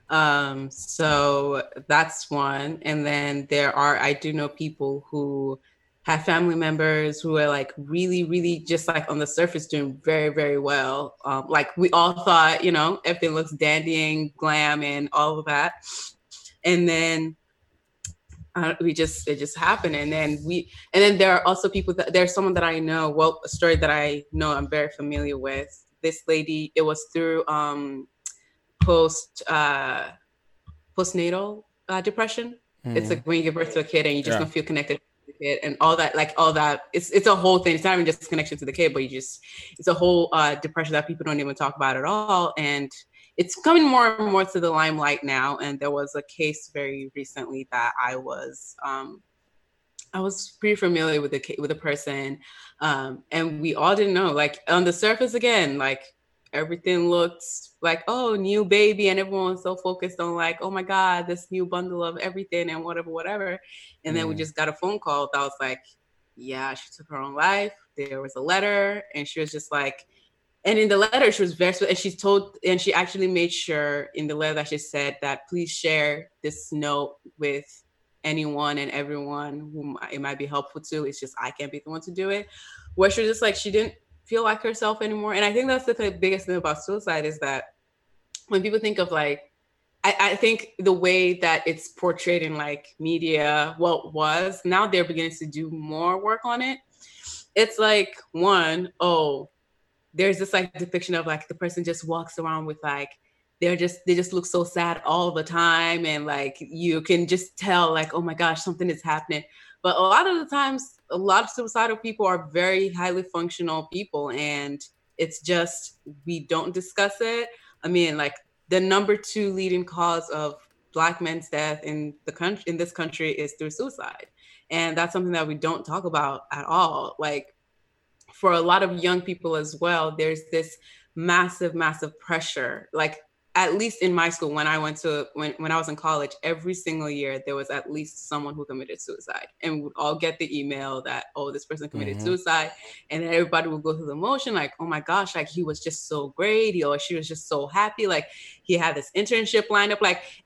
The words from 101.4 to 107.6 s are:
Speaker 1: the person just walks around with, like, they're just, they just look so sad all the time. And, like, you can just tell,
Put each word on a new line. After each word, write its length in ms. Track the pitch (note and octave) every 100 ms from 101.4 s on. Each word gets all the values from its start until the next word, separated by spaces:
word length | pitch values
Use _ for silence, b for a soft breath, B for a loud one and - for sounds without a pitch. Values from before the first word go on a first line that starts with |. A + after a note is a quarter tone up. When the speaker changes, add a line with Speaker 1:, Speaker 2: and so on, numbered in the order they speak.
| -
Speaker 1:
the 60 |
person 300 | E3 F3 F3
just 240 | E3+ E3 D#3+
walks 320 | E3 E3 -
around 260 | E3 D#3+ D#3
with, 140 | D3+
like, 300 | D3+ C#3+ C#3+ - _ _ _ -
they're 140 | F3 F3
just, 240 | F3 F3 F3+
they 100 | F3
just 180 | F3+
look 120 | F#3 F3
so 180 | F3
sad 380 | F3 F3 E3+ E3+ -
all 260 | E3 F3
the 120 | D#3+
time. 640 | D#3 E3+ E3+ E3 E3 E3+ E3
And, 200 | D3+ D3
like, 320 | C#3+ C#3 -
you 420 | - E3 E3+ D#3+
can 260 | D#3+ F3 E3+
just 300 | F3+ F#3
tell, 360 | -